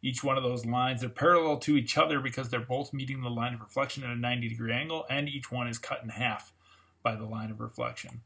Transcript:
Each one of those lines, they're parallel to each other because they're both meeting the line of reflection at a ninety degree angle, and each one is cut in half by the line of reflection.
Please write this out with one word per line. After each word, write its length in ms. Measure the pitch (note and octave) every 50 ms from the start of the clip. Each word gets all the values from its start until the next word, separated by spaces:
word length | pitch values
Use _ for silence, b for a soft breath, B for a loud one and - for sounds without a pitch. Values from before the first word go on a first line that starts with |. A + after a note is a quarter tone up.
Each 220 | - C3+ B2+ - -
one 140 | C#3 C3
of 80 | C3+ B2+
those 200 | B2 B2 A#2+ A2+
lines, 360 | A#2 A#2+ B2 B2+ C3 C3 A2+
they're 100 | B2 A#2+
parallel 460 | - - C#3 E3 F3 E3+ E3 D#3+ D3 C#3+
to 180 | - - D3+
each 220 | C#3+ A#2+ - - D3
other 220 | E3 D#3+ D#3 C#3
because 300 | C3 C3 B2 - A2 A2+
they're 100 | B2+ A#2+
both 320 | A2+ B2 B2+ C3 C#3 - -
meeting 300 | C#3 C3+ B2+ C3+ C3+ B2+
the 80 | B2
line 240 | A#2+ A#2 A#2+ B2 B2
of 60 | A#2
reflection 440 | A2+ - - C#3 C#3 C3 - C#3 C3+
at 60 | B2
a 60 | A#2+
ninety 320 | A#2+ A#2+ A#2+ B2 B2 A#2+ A#2
degree 240 | A#2 A2+ A#2 A2+ A#2
angle, 340 | B2 C#3+ D#3+ E3 D#3+ D3+ -
and 180 | C3 C#3+ D3 D3
each 220 | C#3+ C#3 C3 -
one 160 | B2+ B2 B2
is 120 | A#2+ A2+ A2+
cut 240 | - - C#3 - -
in 60 | A2+
half 420 | A2 G#2+ B2+ A#2+ G#2+ G#2 - - _ b b b b b b b b b _
by 140 | A#2+ A2+
the 80 | G#2+ A2
line 260 | A2 A2 A2 A2 A2
of 100 | A2 G#2+
reflection. 600 | A2+ A2+ - - - - - - - - - A#2+ -